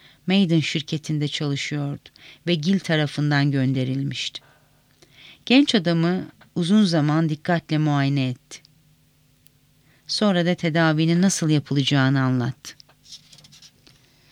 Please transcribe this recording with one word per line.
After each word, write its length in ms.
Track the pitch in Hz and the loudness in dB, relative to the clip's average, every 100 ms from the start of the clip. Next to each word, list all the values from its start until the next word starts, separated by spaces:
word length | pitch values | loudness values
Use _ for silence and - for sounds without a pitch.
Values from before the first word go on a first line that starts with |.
| - _ - | -20 _ -2
Maiden 320 | 190 175 165 | 0 2 2
şirketinde 680 | 143 160 - 156 - 151 147 | 0 -4 -6 -8 -4 -4 -4
çalışıyordu 840 | - 151 139 - 147 143 147 - _ - - 170 | -4 -4 -4 -6 -6 -6 -10 -16 _ -20 -10 -4
ve 80 | 175 | -2
Gil 240 | 160 190 | 0 -2
tarafından 720 | - 156 147 - 147 143 143 | 0 0 0 -2 0 2 2
gönderilmişti. 920 | 139 131 131 127 135 139 127 - - _ _ _ _ _ _ _ _ - - - | 0 0 0 -2 -4 -6 -6 -10 -12 _ _ _ _ _ _ _ _ -20 -10 2
Genç 300 | 254 285 220 | 4 4 2
adamı 500 | 170 165 170 185 - - - - | 0 0 0 -2 -6 -16 -10 -4
uzun 280 | 170 214 | 2 4
zaman 460 | 196 165 147 156 160 | 4 2 2 2 0
dikkatle 480 | 151 - 170 - 156 | -2 -2 -2 -2 -2
muayene 500 | 151 143 139 143 127 | 0 2 0 0 -2
etti. 340 | 123 - - _ _ _ _ _ _ _ _ _ _ _ _ _ _ - | -6 -12 -20 _ _ _ _ _ _ _ _ _ _ _ _ _ _ -10
Sonra 380 | - 214 175 170 | -2 0 2 0
da 100 | 180 | 0
tedavinin 680 | 170 165 165 156 160 170 | -2 0 2 2 2 2
nasıl 280 | 190 - 160 | 2 0 0
yapılacağını 720 | 151 - 143 131 143 131 139 | 0 0 -2 0 2 2 2
anlattı. 520 | 131 127 120 - - - _ _ - - _ - - - - _ - _ _ _ _ | 0 -2 -4 -8 -16 -20 _ _ -20 -20 _ -20 -20 -20 -20 _ -20 _ _ _ _